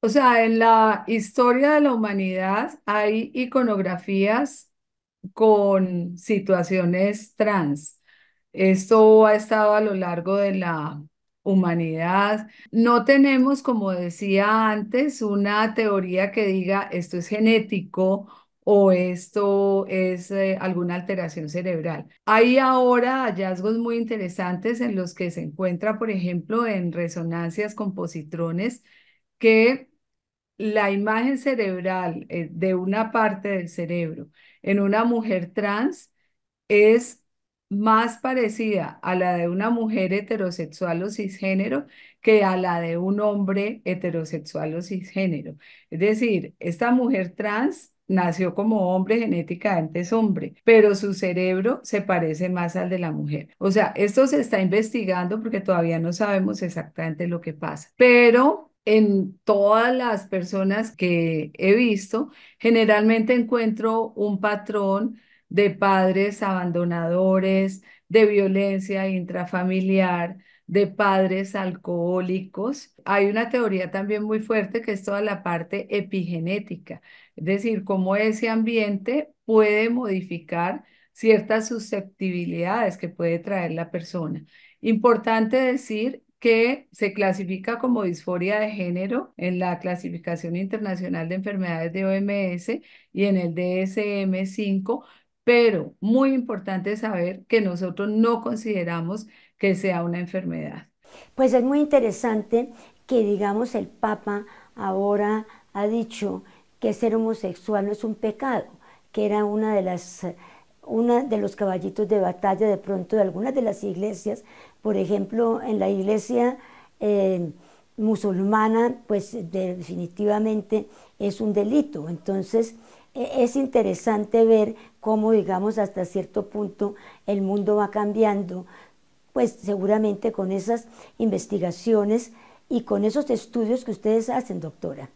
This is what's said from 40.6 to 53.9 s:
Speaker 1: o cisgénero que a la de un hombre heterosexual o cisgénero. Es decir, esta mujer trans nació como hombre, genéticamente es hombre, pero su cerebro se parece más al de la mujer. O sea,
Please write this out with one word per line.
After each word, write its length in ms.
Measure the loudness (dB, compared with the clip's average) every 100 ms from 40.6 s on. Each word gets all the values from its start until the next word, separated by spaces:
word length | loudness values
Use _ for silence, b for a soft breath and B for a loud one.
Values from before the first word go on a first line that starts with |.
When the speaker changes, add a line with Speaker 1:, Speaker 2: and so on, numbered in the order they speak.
| -10 -6 -4 -4
Speaker 1:
o 60 | -4
cisgénero 760 | -6 -8 -6 -2 -2 0 -4 -6 B B B
que 220 | 4 6
a 140 | 6 0
la 240 | -2 -2
de 160 | -2 -2
un 220 | -2 0
hombre 640 | 0 0 -2 -2 -4 -6 -6
heterosexual 880 | -4 -4 -4 -6 -10 -8 -6 -6 -6
o 60 |
cisgénero. 720 | -8 -10 -8 -4 -2 -2 -8 -16 b b b
Es 100 | -2
decir, 560 | 0 2 0 0 -4 _
esta 320 | -8 -2 2
mujer 440 | 2 2 0 -2 -4
trans 580 | -4 -2 -2 -4 -14 _ _
nació 480 | 0 2 0 -2 -2
como 400 | 0 0 2 0
hombre, 240 | 0 0
genéticamente 800 | 0 -2 -4 -4 -2 -2 -2 -6
es 120 | -2
hombre, 420 | 0 2 0 -4 -2
pero 320 | 8 10 8 4
su 180 | -2
cerebro 640 | -2 -2 0 0 0 0 -2
se 180 | -4 -4
parece 480 | 0 0 0 -2 -4
más 260 | -2 -4 -4
al 140 | -4
de 80 | -4
la 140 | -4
mujer. 380 | -6 -6 -6 -8 _
O 100 | 0
sea, 240 | 2 0